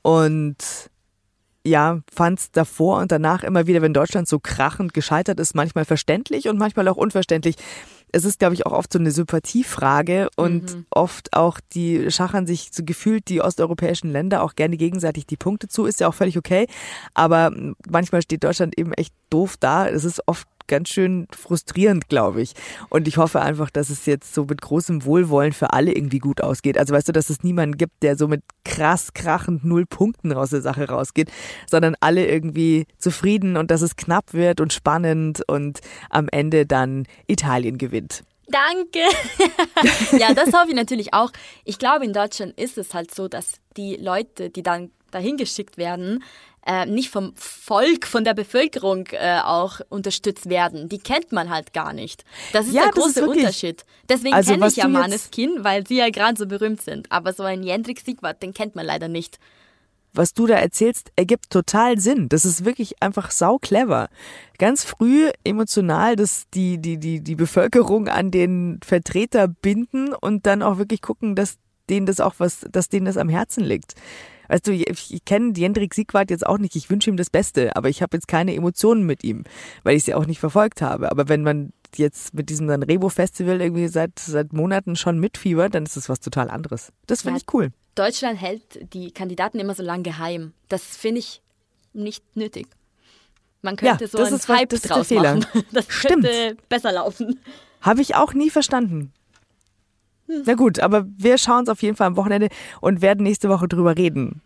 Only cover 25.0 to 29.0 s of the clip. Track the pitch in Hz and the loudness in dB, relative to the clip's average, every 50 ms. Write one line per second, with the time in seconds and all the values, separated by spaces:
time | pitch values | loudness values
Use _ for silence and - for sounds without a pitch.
25 | 127 135 151 180 180 160 147 139 143 151 147 - 147 - - 127 143 175 - - | 0 2 2 4 4 4 2 2 2 2 0 0 0 0 2 2 2 2 2 0
26 | 143 139 127 135 123 139 - - - - - - - 139 - - 143 135 147 143 | -2 -2 -4 -2 -2 -2 -2 -2 -2 -2 -2 0 0 0 2 2 2 4 2 2
27 | - - 160 160 151 - 151 - - 180 180 175 160 147 147 147 170 165 _ _ | 2 4 2 2 2 0 -4 -2 -2 -2 0 0 0 0 0 -2 -2 -2 _ _
28 | - 147 143 139 151 151 151 143 _ - _ _ _ - - - 156 151 175 175 | 2 2 2 2 2 0 0 -2 _ -14 _ _ _ -10 -4 0 2 2 2 2